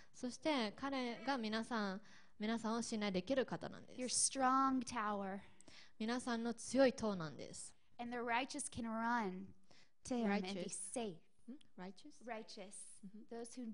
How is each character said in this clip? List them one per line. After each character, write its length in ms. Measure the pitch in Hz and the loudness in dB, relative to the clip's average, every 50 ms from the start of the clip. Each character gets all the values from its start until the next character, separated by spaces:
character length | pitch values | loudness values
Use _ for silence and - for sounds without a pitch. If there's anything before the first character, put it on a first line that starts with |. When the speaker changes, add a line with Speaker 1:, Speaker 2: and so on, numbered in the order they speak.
| - - - | -18 -18 -8
Speaker 1:
そ 160 | - - 247 | -6 -6 -6
し 60 | 240 | -4
て、 360 | - - 320 302 262 226 208 202 | 0 2 2 4 4 2 0 -2
彼 400 | - - 277 269 262 254 240 233 202 - | -2 -2 -2 0 0 0 -2 -4 -2 -2
が 120 | 262 277 254 | 0 0 0
皆 260 | 220 214 214 220 220 | 0 0 0 0 0
さ 300 | - 247 220 208 196 185 | 0 0 2 2 2 0
ん、 40 | 202 - - - - - - - - | -2 -6 -12 -16 -18 -18 -14 -6 -2
皆 180 | 208 214 233 | 0 0 2
さ 140 | 226 220 214 | 2 2 2
ん 40 | 226 | 2
を 80 | 233 | 0
信 180 | 226 - 233 214 | 0 0 0 0
頼 100 | 208 208 | 2 2
で 100 | 185 180 | 2 2
き 120 | 180 - 269 | 2 4 4
る 100 | 262 233 | 4 4
方 240 | - 175 156 - - | 2 0 -4 -4 -6
な 100 | - 82 | -8 -10
ん 80 | - | -14
で 80 | - - | -12 -6
す。 40 | 247 | -4
Speaker 2:
Your 60 | 254 | -2
strong 800 | 233 - - - - - 269 262 254 262 262 269 269 262 262 240 | 0 4 4 4 4 4 4 6 6 8 8 8 6 6 4 2
tower. 540 | - 247 240 208 214 214 196 196 190 190 202 - - - - - - - - - - - - | 0 -2 0 0 0 0 0 0 -2 -4 -6 -8 -12 -16 -18 -18 -18 -18 -18 -18 -12 -6 -4
Speaker 1:
皆 220 | 220 220 240 254 | -2 0 0 0
さ 160 | - 254 233 | 0 0 0
ん 80 | 226 226 | 0 0
の 100 | 233 233 | 0 -2
強 320 | - - - - 262 277 | -4 -2 4 8 8 8
い 60 | 247 | 8
塔 240 | 254 - 226 214 202 | 8 4 2 0 0
な 120 | 180 160 151 | 0 -2 -4
ん 80 | - | -6
で 160 | - - - | -8 -10 -10
す。 220 | - - - - - - - - - - | -10 -10 -12 -12 -14 -18 -20 -14 -10 -8
Speaker 2:
And 140 | 240 240 | -6 -4
the 100 | 240 240 | -2 -2
righteous 480 | 233 240 233 240 247 247 - 294 - - | 0 2 2 2 2 0 -2 -4 -4 -4
can 140 | - - 233 | -4 -4 -2
run 600 | 226 220 226 233 233 240 240 214 185 185 185 196 - - - - - - - - - - - - | -2 0 0 2 2 4 4 2 0 -2 -4 -8 -10 -14 -16 -18 -20 -20 -20 -20 -20 -20 -10 -4
to 120 | - 247 240 | -2 2 4
Him 100 | 233 202 | 4 4
and 100 | 202 202 190 185 202 | 4 4 2 0 -2
be 60 | 185 | -4
Speaker 1:
Righteous. 180 | 175 202 - - - - - | -4 -4 -4 -6 -6 -6 -4
Speaker 2:
safe. 220 | 254 226 208 160 - - - - - - - | -4 -4 -4 -6 -8 -14 -20 -20 -16 -14 -14
Speaker 1:
ん？ 80 | 254 302 - - - | -14 -14 -14 -16 -12
Righteous？ 480 | - 180 190 208 - - 302 294 - 220 | -10 -10 -10 -10 -12 -16 -18 -18 -12 -8
Speaker 2:
Righteous. 460 | 247 226 220 220 - - 214 185 202 196 - - - - - - 190 208 208 233 - | -6 -6 -6 -6 -8 -10 -10 -10 -10 -12 -12 -14 -14 -16 -14 -14 -14 -12 -14 -12 -10
Speaker 1:
う 40 | 233 | -8
ん。 20 | 233 | -8
Speaker 2:
Those 220 | 240 240 - 262 | -8 -8 -8 -6
who 60 | 247 226 | -6 -6